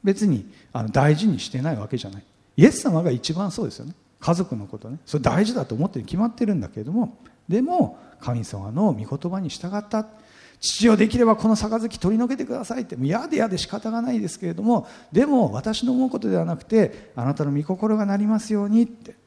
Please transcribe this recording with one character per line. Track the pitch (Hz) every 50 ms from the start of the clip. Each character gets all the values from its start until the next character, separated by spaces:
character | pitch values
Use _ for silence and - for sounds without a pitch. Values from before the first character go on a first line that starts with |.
別 | - 196 196 202 214
に、 | 202 147 104 - - - - - _
あ | _ 120
の、 | 113 110
大 | - 135 135 147 151
事 | 151 208 220
に | 156 101
し | - -
て | - 127
な | 131 160
い | 156
わ | 107 101
け | - -
じ | 117 -
ゃ | 101
な | 95 104
い。 | - _ _ _ _ _ _
イ | - 156
エ | 285
ス | 302 -
様 | - 285 175 160 175
が | 170
一 | 123 120 - -
番 | 160 175 202 190
そ | - -
う | 214
で | 123
す | - -
よ | 117
ね。 | 139 175 _ _ _ _ _
家 | - - 170
族 | 170 185 - -
の | 107 101
こ | 98 -
と | 107 - 110
ね。 | 131 160 _
そ | - - 151
れ |
大 | 127 - 117 165 208
事 | 214 247
だ | 247 139
と | - 117
思 | 110 156
っ | -
て | - 131
決 | 107 - -
ま | 175 220
っ | 233 226
て | - 247
る | 208 202
ん | 156
だ | 101 87
け | - -
れ | 107
ど | 131
も、 | 175 233 226 - - _ - - _ _ _ -
で | 170 220
も、 | 254 311 359 359 - - - - - - - _
神 | - - 123 120 107
様 | - - 101 95 101
の | 110 160 208 208
御 | 139 104 110 - 139
言 | 135 - 175
葉 | 180 196
に | 190 147
従 | - - - 175
っ | 196 208 208 208
た。 | - 214 214 220 - - - _ - - - - _ _
「父 | - - - - 202
よ、 | 233 220
で | 190 214 220
き | -
れ | 240 240
ば | 226 220
こ | 220 -
の | 220 220
杯 | 214 220 214 220 233 220 233 - -
取 | - 180 214
り | 220
除 | 247
け | 247 269
て | - 294
く | -
だ | 247 - 226
さ | - 226
い」 | 262
っ | 233
て、 | - -
も | 123 131
う |
嫌 | 139 175 226 285 320
で | 311
嫌 | - 220 214
で | 185
仕 | 175 - -
方 | - 220 - 220
が | 220 233
な | 233 254
い | 254 226
で | 208
す | 170 - -
け | -
れ | 175 170
ど | 170 208
も、 | 226 240 196 - - - - - _
で | - 180 269
も、 | 294 285 254 208 131 101
「私 | - - 220 220 - -
の | 247
思 | 254 254 262
う | 254
こ | - 220
と | 202 214
で | 190
は | 175 165
な | 165 170
く | - -
て、 | - 220 220 196 - - - - - _
あ | - 120
な | 135 139
た | - 156
の | 143
御 | 143 143
心 | 151 - 185 185 214 214 214
が | 214 208
な | 202 196
り | 202 208
ま | 214 220 214
す | - -
よ | 214 208 202
う | 202
に」 | 214 226
っ | 240
て | 233 - - - - - _ _